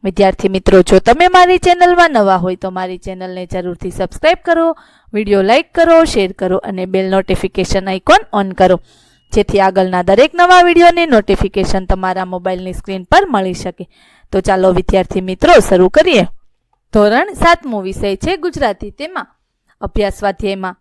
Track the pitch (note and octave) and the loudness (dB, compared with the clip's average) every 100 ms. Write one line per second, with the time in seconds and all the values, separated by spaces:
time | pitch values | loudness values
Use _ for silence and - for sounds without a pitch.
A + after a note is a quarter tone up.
0 | G3 F#3+ G3 F#3+ F#3+ F#3+ - F#3+ F3+ F#3+ | -6 0 0 2 -2 -2 2 4 4 2
1 | - B3 F4+ F4+ F4+ F#4 F4+ F4 F4+ F4 | 4 2 4 4 4 4 2 2 4 4
2 | E4+ C4+ G3 F#3 F3+ F#3 F#3+ F#3 F#3 F#3 | 2 2 2 0 -2 -6 -8 -8 -10 -10
3 | - F#3 F#3 F3+ F3+ F#3 F3+ F3 F#3 - | -12 -12 -12 -12 -10 -8 -8 -10 -10 -8
4 | F#3 - D4+ F4+ - E4+ E4 D#4+ _ _ | -8 -2 0 0 0 0 0 -4 _ _
5 | _ G#3 G#3 G3+ F#3+ B3+ E4 - E4 E4 | _ -8 0 0 2 2 0 0 4 4
6 | E4 - F#3+ G#3 F#3 F#3 - F#3+ F#3 F#3+ | 4 0 -4 -4 -4 -4 -4 -10 -4 -4
7 | F#3+ G3 F#3+ F3+ F#3 - F3+ G3 F#3+ F#3+ | -2 -2 -2 -4 -4 -6 -4 -4 -4 -8
8 | - F4+ A4 G#3 G3 - F#3 F3+ - _ | 2 2 2 -4 -4 0 2 2 -4 _
9 | _ _ _ - G3+ G3+ F#3+ F#3+ F#3 F#3 | _ _ _ -4 -2 0 0 0 -2 -2
10 | F3+ G3+ D4+ F4 F4 F4+ F4 E4+ F4 E4+ | 0 2 2 2 4 4 4 6 4 4
11 | E4+ A#3 G#3 G3 F#3+ - F#3 F#3+ F#3 F#3+ | 2 0 2 -2 -2 -4 -2 -2 -2 -4
12 | F#3 F#3 F#3 F3+ F3+ F#3 F#3 F#3 - F#3+ | -4 -6 -6 -6 -6 -6 -8 -12 -10 -12
13 | F3+ D#4+ G4+ A3+ F#3 F3 F3+ F3 F3+ _ | 0 0 2 -2 -4 -6 -10 -12 -18 _
14 | _ _ _ G3 F#3+ F#3+ F#3 F#3 F3+ F#3+ | _ _ _ -6 0 2 2 2 0 0
15 | F3+ - F#3 F#3 D4+ E4 G3+ F#3 F#3 C#4 | 0 -4 -6 -4 4 4 4 2 2 2
16 | E4 C4+ E3+ - _ _ _ _ _ A3 | 2 2 0 -6 _ _ _ _ _ 0
17 | G#3 A3+ C#4+ - E4+ E4+ C#4 A3 F#3+ G3 | 2 2 -2 -2 0 0 -2 -8 -8 -6
18 | G3+ F#3+ - F4+ F4 D4+ B3+ G3 G#3 - | -6 -4 -4 -4 -6 -4 -4 -4 -12 -14
19 | D4+ F4+ G3 _ _ _ _ _ G3 - | -12 -12 -14 _ _ _ _ _ -8 -4
20 | G3+ F#3+ G3+ F#3+ G3+ G3 F#3 F3+ | -4 -2 -6 -4 -6 -6 -8 -12